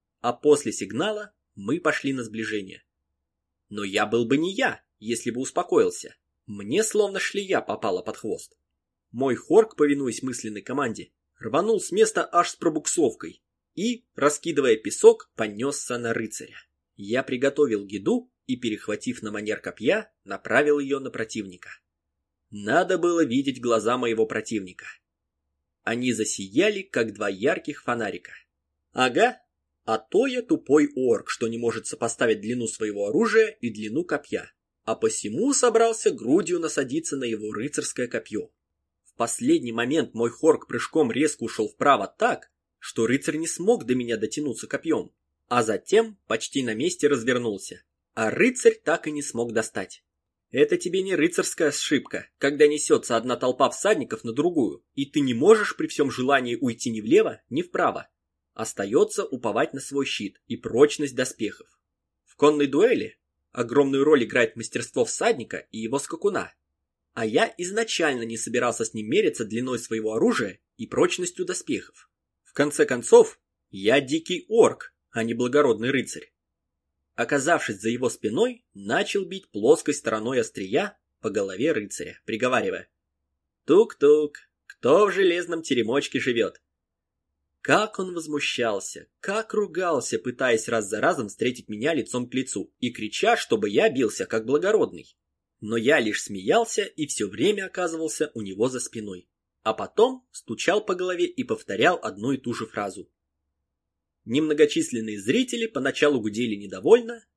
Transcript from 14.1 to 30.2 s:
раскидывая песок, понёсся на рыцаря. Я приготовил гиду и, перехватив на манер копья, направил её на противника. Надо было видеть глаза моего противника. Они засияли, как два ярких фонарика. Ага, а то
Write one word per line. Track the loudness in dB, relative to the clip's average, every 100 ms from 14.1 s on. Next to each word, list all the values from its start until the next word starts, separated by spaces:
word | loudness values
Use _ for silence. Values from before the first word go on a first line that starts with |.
| 0
раскидывая | 0 0 -2 0 4 2
песок, | 0 8 8 8 -2 -6
понёсся | -6 -4 -6 -6 -6 -6
на | -2
рыцаря. | -4 -4 -10 -16 -20 _ _ _ -16
Я | -4 -4
приготовил | -2 -2 -2 2 2 2 -4
гиду | -6 -2 -2 -4 _ -8
и, | -4
перехватив | -4 -6 -6 -6 -6 -8
на | -8
манер | -8 -6 -6
копья, | -6 -4 0 0 -2 _
направил | -14 -12 2 2 4 2
её | 0 -4
на | -4
противника. | -8 -8 -6 -10 -12 -20 -20 _ _ _ _ _ _ _
Надо | -10 0 2 2 2
было | 2 2 2
видеть | 2 -2 -4
глаза | 0 2 2 0
моего | 0 0 0
противника. | -2 -4 -6 -6 -14 -18 -20 _ _ _ _ _ _ _ _
Они | -6 -2 0
засияли, | 0 -2 -4 -4 0 2 0
как | -4 -2 -2
два | -2 -6
ярких | -2 0 -2 -6 -10
фонарика. | -6 -4 -4 -6 -14 -20 _ _ _ _ _
Ага, | 0 2 4 2 2 _ _ _ _ -4
а | -4
то | 0 0